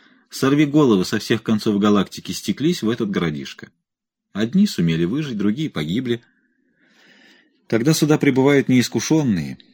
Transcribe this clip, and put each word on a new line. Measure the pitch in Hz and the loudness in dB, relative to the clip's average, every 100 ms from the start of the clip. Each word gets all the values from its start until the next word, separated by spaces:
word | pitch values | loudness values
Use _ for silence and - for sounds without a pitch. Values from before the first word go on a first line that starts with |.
| _ _ _ | _ _ _
Сорвиголовы | - 131 143 151 147 139 101 | -2 0 2 2 4 4 4
со | 90 110 | 2 -4
всех | - 113 | -2 -2
концов | - 110 113 101 | -2 -2 0 2
галактики | 104 104 90 - - | 2 2 0 -6 -12
стеклись | 92 - 98 147 175 | -8 -6 -2 -2 -2
в | 110 | -2
этот | 120 107 | -4 -4
городишко. | 92 85 73 65 - - _ _ _ _ _ _ | -2 -4 -6 -10 -16 -20 _ _ _ _ _ _
Одни | 95 113 185 208 | -6 -2 2 0
сумели | - 85 82 | 0 -2 0
выжить, | 85 135 151 107 | -2 -2 -4 -2
другие | 101 110 151 | -2 -2 -4
погибли. | - 78 101 127 120 _ _ _ _ _ _ _ _ _ _ _ _ _ _ - | -6 -6 -4 -4 -6 _ _ _ _ _ _ _ _ _ _ _ _ _ _ -4
Когда | 117 127 | 0 2
сюда | 160 151 151 | 2 2 2
прибывают | 143 127 135 143 131 | 2 2 4 4 4
неискушенные, | 127 113 120 - 160 139 92 69 65 _ | 2 2 -2 0 0 2 0 -4 -12 _